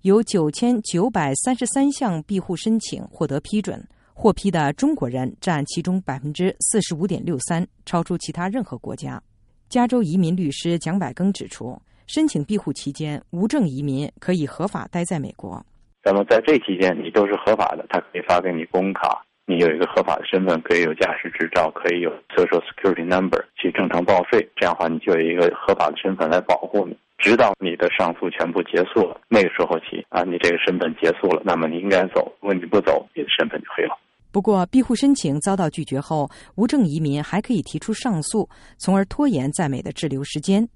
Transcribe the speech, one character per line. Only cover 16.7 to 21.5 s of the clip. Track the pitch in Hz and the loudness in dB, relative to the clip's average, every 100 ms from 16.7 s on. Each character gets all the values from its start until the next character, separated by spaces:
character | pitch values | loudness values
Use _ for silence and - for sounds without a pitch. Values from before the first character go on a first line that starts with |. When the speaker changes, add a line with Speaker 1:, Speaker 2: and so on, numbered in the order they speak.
| 92 | 0
Speaker 2:
间， | 92 87 | 2 0
你 | 85 | 0
都 | - 101 | 2 2
是 | 101 | 2
合 | - | 2
法 | 110 90 76 | 2 2 -2
的， | - | -4
他 | 90 | -4
可 | - 90 | -4 -12
以 | - | 0
发 | 87 | 2
给 | 92 | 2
你 | 85 80 | -4 -2
工 | 90 95 | 0 0
卡， | 95 69 - - _ - | 0 -2 -2 -6 _ -2
你 | 85 | 2
有 | 85 | 4
一 | 78 | 4
个 | 90 | 0
合 | - | 2
法 | 90 78 | 0 -2
的 | - | 0
身 | 95 | 0
份， | 95 82 | 2 0
可 | 82 85 | 2 2
以 | |
有 | 85 | 2
驾 | 78 92 - | 0 0 -2
驶 | 85 | -8
执 | - 85 | -4 -2